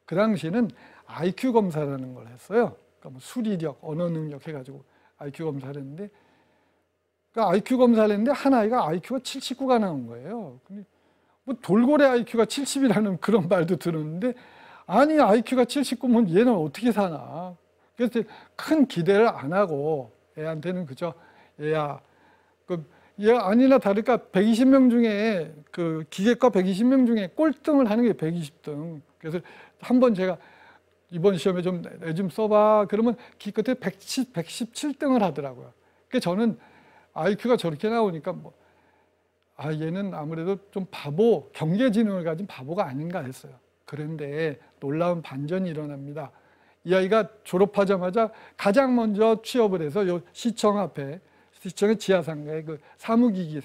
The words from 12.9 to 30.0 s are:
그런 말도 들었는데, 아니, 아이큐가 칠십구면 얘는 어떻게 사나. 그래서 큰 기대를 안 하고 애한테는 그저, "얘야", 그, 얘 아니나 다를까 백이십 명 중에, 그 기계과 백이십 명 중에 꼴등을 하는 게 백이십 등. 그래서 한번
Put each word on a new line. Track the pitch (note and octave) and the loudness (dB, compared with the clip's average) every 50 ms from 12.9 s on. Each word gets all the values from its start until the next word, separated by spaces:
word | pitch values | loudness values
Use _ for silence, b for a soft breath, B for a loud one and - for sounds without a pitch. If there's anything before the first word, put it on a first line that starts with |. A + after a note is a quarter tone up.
| F#3 G#3 A3 G3+ F#3 - | 2 2 0 0 -2 -4
그런 | - G#3 G#3+ A3 D#3 F3 | 0 2 2 2 2 2
말도 | G3+ F3+ E3 E3+ F#3 | 0 2 2 0 -2
들었는데, | - - F3 D#3+ D#3 D3+ D3+ D#3+ F3+ G#3+ B3+ A#3+ B B B B B B B B B B | -2 -2 -4 -4 -4 -6 -6 -6 -4 -4 -6 -6 B B B B B B B B B B
아니, | - F3 A3+ C#4+ D#4 D#4 D4+ | 0 2 4 4 4 4 4
아이큐가 | B3+ G3 G#3 B3 A3 - C4 B3+ A#3+ | 4 6 4 4 2 0 0 0 0
칠십구면 | A#3+ - C#4+ C4 - B3+ - - B3 A#3 A#3 A#3 E3+ | 0 0 -2 -2 -2 -4 -2 0 2 4 4 4 4
얘는 | D#3+ G3 B3 B3+ | 4 4 4 4
어떻게 | A3+ F3 D3+ D3+ - - A3+ B3 | 2 2 0 -4 -6 -2 -2 0
사나. | G3 G#3 G3+ F3+ D#3 C3 B2 B2+ C3+ D#3+ F3+ F3+ F3 - _ _ _ _ _ _ _ | 0 0 0 -2 -4 -8 -12 -12 -12 -12 -12 -14 -16 -18 _ _ _ _ _ _ _
그래서 | - B3 A#3 - A#3 G3+ B B B B B _ | -4 -2 -2 -2 -2 -4 B B B B B _
큰 | - - - D#4 D#4+ B3+ | -8 -2 2 2 4 2
기대를 | - - E3+ D#3+ F3+ G3 G#3 A#3 A3+ | 2 0 0 2 4 4 6 4 4
안 | - - C3 D3 | 2 -2 -4 -2
하고 | F3 G3 G#3 E3+ D3+ C#3 C#3+ D#3 D#3+ C#3 B2 A2+ _ _ _ _ _ | 0 0 0 0 -2 -4 -2 -2 -4 -4 -6 -10 _ _ _ _ _
애한테는 | D#3 D#3 D#3+ D#3+ D#3 C#3+ F3 F#3 F3+ F3 | -10 -8 -8 -8 -6 -6 -6 -6 -6 -8
그저, | C#3 C3 - F3 E3 b b b b b b b b b - | -10 -10 -8 -8 -8 b b b b b b b b b -6
"얘야", | D3 D3+ D#3 D#3 D3+ C#3+ C3+ B2+ b b b b b b b b b b b _ _ | -4 -2 -2 -2 -2 -4 -6 -10 b b b b b b b b b b b _ _
그, | - F3+ E3 D3 b b b b b b - | -8 -6 -6 -8 b b b b b b 0
얘 | G3+ A3 | 4 4
아니나 | A#3+ A#3+ G3 F#3+ G#3+ A#3+ C4 C4 C#4 B3+ | 4 4 4 4 4 6 6 6 6 6
다를까 | - G3+ G3 A3 A3 B3+ A#3 - - - | 4 2 0 2 2 2 0 0 0 0
백이십 | - F#3 G#3 A3+ A3+ G#3+ C4+ C4 | 0 2 4 4 4 4 6 6
명 | C4+ C4+ C4 B3 | 8 8 6 6
중에, | A#3 A#3+ A#3 A3 G#3 G3+ G#3+ A3+ G#3 F3 D3+ D#3+ D#3 D3 - _ | 6 4 4 2 0 0 0 0 -2 -2 -4 -8 -12 -18 -20 _
그 | - F3+ E3+ E3 D#3+ D#3+ D#3+ - | -6 -4 -4 -2 -4 -4 -8 -10
기계과 | - - F#3+ A#3+ A#3+ A#3 C4 B3 | -6 0 2 2 4 4 4 4
백이십 | - F#3+ F3+ F#3+ F#3+ F#3 A#3+ | 4 2 2 2 0 2 2
명 | B3+ C4+ C4+ B3+ | 4 4 4 4
중에 | A3+ A#3 G#3+ F#3+ E3+ | 4 2 0 -2 -2
꼴등을 | - - D#4 D#4+ - - - D#4+ D4 C#4 C4 G3+ | -2 0 0 0 0 0 0 2 2 4 4 4
하는 | G#3 A#3 B3 | 2 2 2
게 | A3+ | 2
백이십 | E3+ - D#3+ D#3+ E3+ F3 D#3 C#3+ - _ | 2 0 -2 -2 -2 -4 -6 -8 -12 _
등. | - D3+ D3 C#3+ D#3+ E3+ E3 C#3+ - _ _ _ | -12 -10 -10 -8 -10 -10 -12 -14 -18 _ _ _
그래서 | - D#3+ D#3+ F3 B B B B B B B _ | -10 -8 -8 -8 B B B B B B B _
한번 | - - B3 B3+ | -2 2 4 6